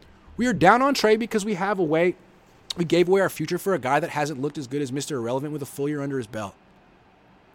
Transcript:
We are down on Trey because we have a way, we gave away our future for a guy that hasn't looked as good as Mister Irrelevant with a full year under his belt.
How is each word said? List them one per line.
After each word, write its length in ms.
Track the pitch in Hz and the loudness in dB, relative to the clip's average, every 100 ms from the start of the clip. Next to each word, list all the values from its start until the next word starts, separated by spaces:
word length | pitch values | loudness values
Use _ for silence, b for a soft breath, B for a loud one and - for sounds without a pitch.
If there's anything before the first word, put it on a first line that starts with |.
| b b b b | b b b b
We 100 | 247 | 0
are 60 | |
down 300 | 202 190 233 | 4 6 6
on 120 | 277 | 4
Trey 220 | 269 214 220 | 2 4 4
because 280 | 233 220 | 2 -2
we 100 | 202 | -2
have 240 | 180 196 202 | -2 -2 0
a 60 | |
way, 320 | 160 160 180 - _ _ _ _ - - | 2 2 2 0 _ _ _ _ -10 -4
we 80 | |
gave 240 | 165 170 175 | 0 2 4
away 120 | 196 | 4
our 100 | 180 | 2
future 280 | - 156 175 | -2 -6 -4
for 160 | 196 | -2
a 40 | 175 | -2
guy 220 | 123 147 | 2 0
that 100 | 160 | 0
hasn't 300 | 147 147 139 | -4 -4 -4
looked 180 | 147 156 | -6 -6
as 80 | 120 | -8
good 160 | 143 | -6
as 100 | 135 | -4
Mister 240 | 139 135 139 | -6 -6 -6
Irrelevant 360 | 113 131 151 | -4 -4 -4
with 100 | 147 | -8
a 40 | 139 | -10
full 220 | - 143 | -6 -4
year 140 | 147 | -4
under 160 | 143 135 | -4 -6
his 80 | 110 | -6
belt. 280 | 110 101 - _ _ _ _ _ _ _ _ _ | -8 -10 -12 _ _ _ _ _ _ _ _ _